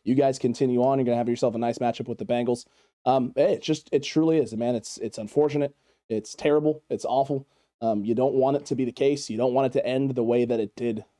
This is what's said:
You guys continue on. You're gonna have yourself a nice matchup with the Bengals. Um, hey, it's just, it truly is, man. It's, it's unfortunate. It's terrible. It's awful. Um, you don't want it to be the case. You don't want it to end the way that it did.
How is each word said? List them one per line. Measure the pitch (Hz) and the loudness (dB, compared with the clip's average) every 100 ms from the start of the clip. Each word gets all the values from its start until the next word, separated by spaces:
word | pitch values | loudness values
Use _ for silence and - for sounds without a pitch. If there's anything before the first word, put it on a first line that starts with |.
You | - | 0
guys | 131 135 131 | 2 2 2
continue | 123 120 131 123 | -2 0 2 2
on. | 127 139 | 2 2
You're | |
gonna | 120 117 | 2 0
have | 120 | 0
yourself | 120 123 | 0 0
a | 113 | 0
nice | 117 120 | -2 0
matchup | 120 - 120 | -2 -2 -8
with | 113 | -8
the | |
Bengals. | 104 123 120 123 - _ _ _ | -2 -2 0 -2 -4 _ _ _
Um, | 127 135 117 131 | 0 2 0 2
hey, | 175 | 2
it's | 175 - | 2 -2
just, | 151 - | -4 0
it | 143 | -2
truly | - 156 160 160 | 0 0 2 2
is, | - 113 | 0 -2
man. | 120 | -2
It's, | 120 - - | -2 -6 -10
it's | 110 - | -10 -8
unfortunate. | 104 147 151 147 143 _ _ _ - | -4 0 2 0 -2 _ _ _ -6
It's | 110 - | -6 -6
terrible. | - 151 151 151 151 - | -2 2 4 2 -2 -6
It's | 110 | -6
awful. | - 131 139 139 139 _ _ - | -2 -2 0 -4 -6 _ _ -6
Um, | 113 104 104 | -2 0 0
you | |
don't | 117 131 131 | 0 2 2
want | 131 143 | 2 0
it | - | -2
to | |
be | 127 123 | -4 -4
the | |
case. | - 139 139 - | 0 0 0 -4
You | 110 | -2
don't | 127 | 0
want | 127 131 | 2 0
it | 135 | 0
to | 123 | -2
end | 131 139 | -2 -2
the | 127 | 0
way | 113 120 120 | 2 2 2
that | 117 | 0
it | 104 | -4
did. | - 120 107 - | -4 -4 -4 -10